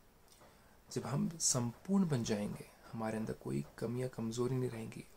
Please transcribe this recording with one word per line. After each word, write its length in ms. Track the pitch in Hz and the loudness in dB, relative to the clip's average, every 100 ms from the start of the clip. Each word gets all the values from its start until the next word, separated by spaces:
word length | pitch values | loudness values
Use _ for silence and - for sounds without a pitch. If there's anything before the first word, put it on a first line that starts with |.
| - - - - - - - - - | -20 -20 -20 -20 -20 -20 -20 -20 -6
जब 140 | 123 110 | -4 0
हम 320 | 139 208 165 | 0 0 2
संपूर्ण 720 | - 127 120 - - 196 180 | 2 4 2 -2 2 4 6
बन 160 | 135 | 4
जाएंगे, 460 | 113 104 104 - - - - | 2 0 0 -4 -10 -18 -10
हमारे 260 | 117 113 110 | -4 -2 0
अंदर 160 | 110 | -2
कोई 320 | 127 127 139 143 - | -4 -2 -2 -2 -4
कमियां 320 | 113 120 127 | -2 -2 -2
कमजोरी 460 | - 113 117 123 131 | -2 -2 0 2 2
नहीं 140 | 127 | 0
रहेंगी 380 | 113 113 - - | -4 -8 -10 -14